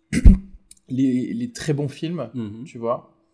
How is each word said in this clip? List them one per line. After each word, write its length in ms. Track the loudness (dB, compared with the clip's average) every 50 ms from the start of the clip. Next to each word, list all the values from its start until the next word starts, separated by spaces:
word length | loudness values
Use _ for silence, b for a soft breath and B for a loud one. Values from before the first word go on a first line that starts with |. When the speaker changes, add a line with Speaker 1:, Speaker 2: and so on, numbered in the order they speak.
| _ _ -4
Speaker 1:
<clears throat> 760 | 8 8 8 8 8 2 -8 -20 -20 -20 _ -20 _ _ -8
les, 440 | -4 -2 0 0 0 -2 -4 -4 -6
les 180 | -6 -8 -8
très 220 | -10 -8 -4 -4 -2
bons 140 | -2 -4 -6
films, 400 | -6 -8 -8 -8 -6 -8 -10 -10 -8
Speaker 2:
Mhm. 300 | -10 -10 -10 -10 -14 -16
Speaker 1:
tu 120 | -16 -14
vois, 380 | -8 -4 -4 -4 -4 -6 -16 _ _ _ _